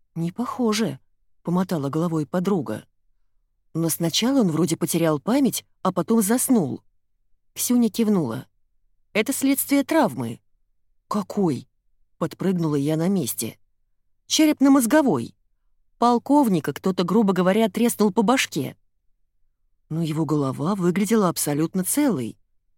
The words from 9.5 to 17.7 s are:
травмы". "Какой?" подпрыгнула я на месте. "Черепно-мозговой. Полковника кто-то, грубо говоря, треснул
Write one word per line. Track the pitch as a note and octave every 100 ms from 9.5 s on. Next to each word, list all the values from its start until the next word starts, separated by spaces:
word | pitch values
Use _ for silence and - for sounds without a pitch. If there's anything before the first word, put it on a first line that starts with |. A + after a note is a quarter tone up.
| C#4 - C#4
травмы". | C#4 D#4+ A3 C3+ A#2 B2 _ _ _ _ _ _ -
"Какой?" | G#3 F#3 G#3 F3+ A#2 - _ _ _ _ -
подпрыгнула | E3+ - F3 F3+ D#3+ D3
я | C#3+ D#3
на | E3+
месте. | G3 A#2+ - A2 - _ _ _ _ _ _ -
"Черепно-мозговой. | - D#4 D4 C#4 C#4 A3+ D4+ C#4 C3+ A2 _ _ _ _ _ _ -
Полковника | A#3 A#3+ - D4 A#3+ F3 -
кто-то, | - F#3+ F#3
грубо | F3 A3 G3
говоря, | F#3 F#3 G#3
треснул | A3+